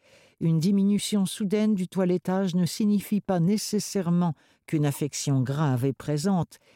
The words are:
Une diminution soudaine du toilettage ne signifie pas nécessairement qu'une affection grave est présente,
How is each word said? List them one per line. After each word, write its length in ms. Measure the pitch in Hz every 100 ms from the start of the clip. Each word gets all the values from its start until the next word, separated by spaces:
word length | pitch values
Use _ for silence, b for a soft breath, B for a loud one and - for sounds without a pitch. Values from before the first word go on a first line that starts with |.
| b b b b
Une 200 | 165 160
diminution 680 | 165 202 196 202 - 208 185
soudaine 480 | - 208 208 214 208
du 120 | 180
toilettage 680 | 185 180 180 - 185 196 170
ne 100 | 175
signifie 560 | - 214 208 - 208
pas 180 | - 185
nécessairement 920 | 165 214 - - - 202 170 175 175 - b b b
qu'une 220 | 160 147
affection 540 | 139 143 - - 135
grave 440 | 123 139 156 127 135
est 80 |
présente, 640 | 131 - 151 170 190 151 - b